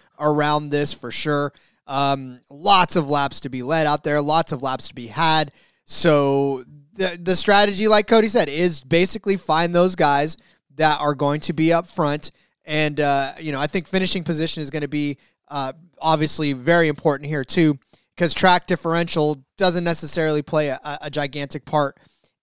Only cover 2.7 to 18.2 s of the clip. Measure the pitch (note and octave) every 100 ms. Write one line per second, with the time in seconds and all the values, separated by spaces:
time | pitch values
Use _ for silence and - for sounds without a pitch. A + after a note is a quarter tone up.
2.7 | F#3+ F3 F3+ C#3 D3 C#3 - C3+ B2+ B2
3.7 | D#3+ D3+ D3+ D3+ D3 D3 D#3+ - C#3 C3
4.7 | C3 - B2+ A#2 G#2+ E3 D#3 D3+ - _
5.7 | _ - - E3+ D3 C#3 C#3 C#3 C3 B2
6.7 | D3 _ - F#3 F3 F3 F3+ - G3+ G#3
7.7 | F#3+ G#3+ G#3+ G#3 A3+ A3 A3 D3+ D3 F3+
8.7 | D#3 C3 E3 F#3 G#3+ G3+ G3 - D#3 F3
9.7 | F3 F#3 F3+ D3+ C#3+ D#3 - _ _ _
10.7 | C3+ D#3 D3 D3 C3+ C#3+ D3+ - D3+ D#3+
11.7 | E3 F3 - D3+ D3 - - _ _ -
12.7 | D3+ D3+ D3 C#3+ C#3 C3+ - D#3+ C3+ D3+
13.7 | F#3+ - F#3+ F#3 F#3 D#3+ D#3 D#3+ E3 D3
14.7 | D3+ C#3+ D3 D3 C#3 _ _ - C#3+ C3+
15.7 | D#3+ _ - D#3 D#3 D3+ - D3 C3 C3
16.7 | E3+ D#3+ C#3+ D#3+ C#3 D3 D3+ B2+ F3+ D#3
17.7 | C#3 _ _ _ -